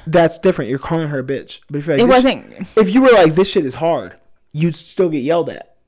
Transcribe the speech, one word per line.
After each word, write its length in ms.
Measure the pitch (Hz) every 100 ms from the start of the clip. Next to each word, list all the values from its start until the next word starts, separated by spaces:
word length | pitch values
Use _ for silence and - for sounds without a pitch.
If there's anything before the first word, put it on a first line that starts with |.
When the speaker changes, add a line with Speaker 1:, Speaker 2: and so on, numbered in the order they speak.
| -
Speaker 1:
That's 320 | 170 165 160
different. 320 | 190 180 117
You're 80 | 135
calling 300 | - 165 156
her 100 | 143
a 60 |
bitch. 360 | 127 135 - - -
But 100 | 131
if 80 | 147
you're 100 | 147
like, 80 |
Speaker 2:
It 20 | 247
Speaker 1:
"This," 80 | 254
Speaker 2:
wasn't 500 | 254 220 - - 190 -
Speaker 1:
if 180 | 196
you 80 | 226
were 80 | 262
like, 240 | 226 165
"This 140 | 156 190
shit 160 | 202 143
is 80 |
hard," 400 | 120 165 156 90 - _ _ _
you'd 220 | 151 170
still 360 | 160 - - 180
get 120 | 151
yelled 280 | 127 170 139
at. 260 | 92 - _